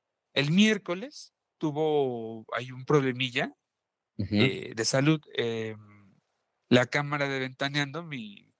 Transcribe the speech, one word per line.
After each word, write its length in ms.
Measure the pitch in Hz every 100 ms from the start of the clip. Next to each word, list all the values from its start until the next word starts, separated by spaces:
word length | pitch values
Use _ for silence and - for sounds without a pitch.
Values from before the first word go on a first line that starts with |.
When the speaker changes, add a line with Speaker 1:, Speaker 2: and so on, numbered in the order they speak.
| _ _ _
Speaker 1:
el 160 | 139 139
miércoles, 840 | 175 214 220 - 180 262 - - _ _ -
tuvo 880 | 160 143 156 147 135 117 113 113 113
ahí 180 | 110 123
un 120 | 127 131
problemilla, 680 | 147 131 123 131 123 214 - _ _ _ _ _ -
Speaker 2:
Ujú. 220 | 101 104
Speaker 1:
eh, 340 | 101 90 - 113
de 80 | 113
salud. 340 | - 143 160 -
Em, 800 | - 117 113 110 107 104 101 98 _ _ _ _ _ -
la 160 | 123 123
cámara 420 | 147 143 147 139
de 120 | 135
Ventaneando, 640 | 131 131 139 143 139 151
mi 480 | 170 139 107 101 -